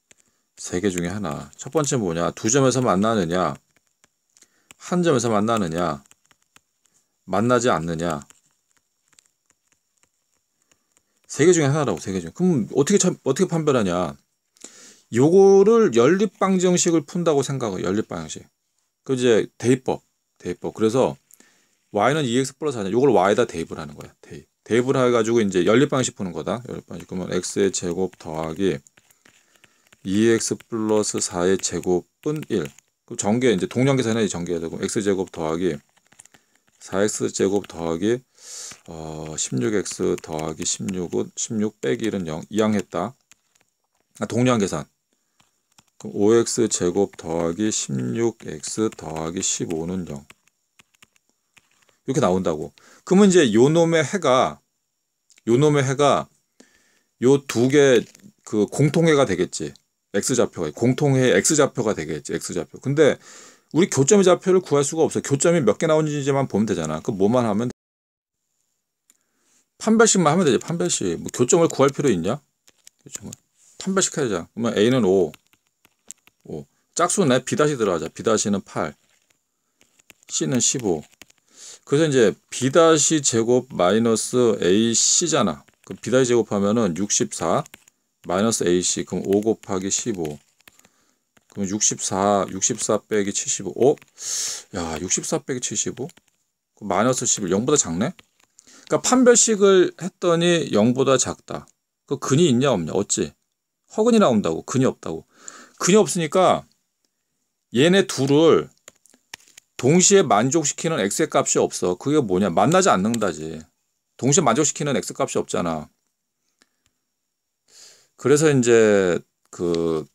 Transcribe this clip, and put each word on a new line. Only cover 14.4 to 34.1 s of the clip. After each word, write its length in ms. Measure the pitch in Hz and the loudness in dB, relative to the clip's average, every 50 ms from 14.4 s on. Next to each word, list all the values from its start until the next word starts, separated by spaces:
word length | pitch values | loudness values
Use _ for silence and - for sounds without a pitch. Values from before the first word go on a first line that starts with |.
| _ _ _ _ - - - - - - - _ _ _ - | _ _ _ _ -20 -20 -20 -20 -20 -20 -20 _ _ _ 0
요거를 800 | 113 131 156 175 196 196 196 196 196 196 202 233 233 220 175 113 | 2 4 6 6 6 8 8 8 6 6 6 6 4 4 4 4
연립방정식을 1080 | 113 117 139 180 196 220 202 - - 202 190 190 185 175 185 180 170 - 185 165 160 | 4 4 4 4 2 0 -2 -2 -2 0 0 2 2 2 2 2 2 2 2 0 0
푼다고 420 | 151 - - 180 170 165 151 139 135 | -2 -4 -6 -4 -2 0 2 0 0
생각해, 400 | 135 139 131 117 110 92 90 90 | -2 -4 -4 -4 -4 -4 -4 -4
연립방정식. 640 | 92 95 104 107 - - 87 80 78 - - - _ _ _ _ _ _ _ _ _ _ _ _ | -2 -2 -2 -4 -4 -8 -10 -10 -12 -14 -16 -18 _ _ _ _ _ _ _ _ _ _ _ _
그 100 | - 135 | -6 -2
이제 340 | 127 123 123 113 101 - - _ - | 0 4 4 4 4 2 0 _ -2
대입법, 420 | - 117 131 131 - - 82 - _ _ _ _ _ _ _ _ | 0 2 2 2 0 -4 -6 -6 _ _ _ _ _ _ _ _
대입법. 340 | - 92 87 - - 87 - | -12 -10 -10 -8 -10 -10 -4
그래서 420 | - 107 110 110 131 117 80 69 - _ _ _ _ _ _ _ _ _ _ _ _ _ _ | -2 -2 0 2 2 0 0 -2 -6 _ _ _ _ _ _ _ _ _ _ _ _ _ _
Y는 340 | - 104 104 123 143 160 151 | -4 0 0 0 0 0 -2
이 120 | 123 113 127 | -2 -2 -2
X 180 | 135 131 - _ | -2 -4 -6 _
플러스 200 | 160 151 135 120 | -8 -6 -6 -6
사냐? 140 | 98 95 | -4 -2
요걸 200 | 95 120 135 143 | 0 2 4 4
Y에다 340 | 117 95 90 98 107 - 120 | 4 4 4 4 4 2 0
대입을 320 | - - 82 80 - - 76 | -2 -4 -8 -10 -10 -10 -12
하는 160 | 78 73 76 | -14 -14 -16
거야, 180 | 76 - - - _ | -18 -20 -20 -20 _
대입. 260 | - - - 76 - _ _ _ _ | -20 -20 -20 -20 -20 _ _ _ _
대입을 340 | - 104 120 123 127 135 135 | -2 0 0 2 2 2 2
해가지고 440 | 127 123 120 120 110 110 117 120 | 2 2 2 2 2 2 2 2
이제 240 | 110 98 92 92 85 | 2 2 2 2 2
연립방식 500 | 90 107 123 143 143 - 135 127 - - | 4 4 4 4 2 0 -2 -2 -4 -6
푸는 180 | - 104 92 82 | -8 -10 -8 -8
거다, 300 | 78 73 92 95 120 120 - | -8 -6 -6 -6 -6 -8 -10
연립방식. 400 | - 87 - - - 87 - - | -14 -14 -14 -14 -16 -16 -14 -12
그러면 240 | 92 92 90 90 | -10 -10 -8 -6
X의 400 | 92 92 90 - - - 101 98 | -6 -6 -6 -4 -2 -2 0 0
제곱 460 | 90 - - 90 85 90 95 90 - - | -2 -4 -6 -6 -4 -4 -6 -6 -8 -12
더하기 600 | - 87 78 78 80 80 80 82 98 95 78 71 - _ _ _ _ _ _ _ _ _ _ _ _ _ _ _ _ _ _ _ _ _ _ _ - | -14 -10 -8 -8 -8 -8 -6 -2 -2 -2 -2 -4 -8 _ _ _ _ _ _ _ _ _ _ _ _ _ _ _ _ _ _ _ _ _ _ _ -8
이 240 | 95 95 104 110 113 | -4 -2 2 2 2
X 260 | 117 110 - - 110 98 - _ | 2 0 0 -4 -6 -8 -8 _
플러스 500 | - 113 110 107 107 107 104 - - 104 | -8 -6 -2 0 0 0 0 -2 -4 -6
사의 380 | - - - 87 87 92 95 92 | -6 -6 -4 -2 0 0 0 0
제곱은 840 | - - - 85 - 95 90 87 - _ _ _ - 151 151 156 147 - | -2 -4 -6 -6 -2 -2 -2 -2 -2 _ _ _ -8 -8 -8 -8 -6 -6
일. 200 | 117 98 78 73 - - _ _ _ _ _ | -6 -6 -6 -6 -10 -18 _ _ _ _ _
그럼 120 | - 120 - | -16 -14 -6
전개, 340 | - 101 107 123 127 127 | -4 -2 -2 0 2 0
이제 160 | 107 92 92 90 | 0 0 -2 -4
동량 300 | - 120 127 139 135 131 | -2 0 0 2 2 0
계산해야지, 320 | 120 113 | 0 -2